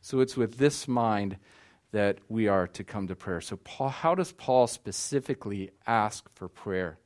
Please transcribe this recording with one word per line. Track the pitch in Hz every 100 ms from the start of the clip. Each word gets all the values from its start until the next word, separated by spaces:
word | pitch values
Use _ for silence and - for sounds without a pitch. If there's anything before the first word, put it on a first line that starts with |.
So | - 135
it's | 131 131
with | 117 113
this | 143 143 -
mind | 123 117 107 98 95 _ - - _ _
that | 107 101 98 _
we | 110 107
are | 98 90
to | -
come | 98 107 95
to | 92
prayer. | - 95
So | - 101
Paul, | - - 135
how | 131 165
does | 180 180
Paul | - - 127 120
specifically | - - 95 - 143 131 139 107 101 95 _
ask | - 117 107 - -
for | _ 92
prayer? | - - 92 90 80